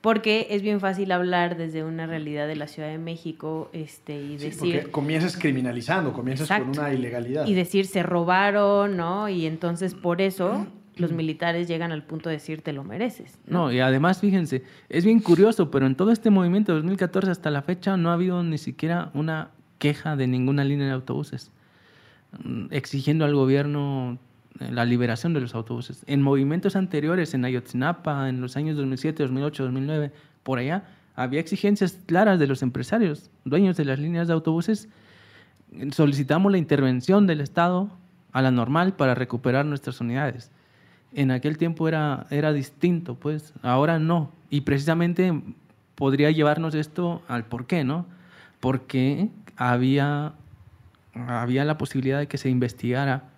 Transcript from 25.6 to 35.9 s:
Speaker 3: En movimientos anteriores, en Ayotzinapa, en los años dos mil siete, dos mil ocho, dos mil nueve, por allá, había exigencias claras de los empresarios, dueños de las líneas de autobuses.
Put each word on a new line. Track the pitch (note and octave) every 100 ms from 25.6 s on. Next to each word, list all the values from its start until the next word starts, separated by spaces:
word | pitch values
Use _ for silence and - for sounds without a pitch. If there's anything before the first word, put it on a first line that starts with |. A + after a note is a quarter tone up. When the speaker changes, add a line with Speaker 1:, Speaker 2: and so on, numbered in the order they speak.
| A2 A#2+ A#2+ - -
Speaker 3:
En | C#3
movimientos | C#3 C#3 C#3 D#3+ G3
anteriores, | G3 F#3 D#3 D3+ F3+ D#3
en | C3+
Ayotzinapa, | B2 B2+ - B2 C#3 E3+ - C#3+ C3+
en | B2+
los | B2+ C3+
años | D3+ D3+
dos | C#3
mil | C3
siete, | D3+ D#3+
dos | C#3
mil | B2+
ocho, | C#3+ D3+
dos | C3
mil | B2+ C#3
nueve, | D#3 D3 - - _
por | - C3
allá, | B2+ F3+ G3 - _
había | - B2+ C#3
exigencias | E3+ G3 G3+ G#3 F#3 - -
claras | E3 G#3+ F#3
de | C#3+
los | C3
empresarios, | C3 B2+ B2+ A3 G3+ D3 - _
dueños | - D3 G3 E3+
de |
las | C#3+ C3+
líneas | D3+ E3+ E3+
de |
autobuses. | E3 D#3+ D#3+ F3 G#3+ - - - - - - - _ _ - C3+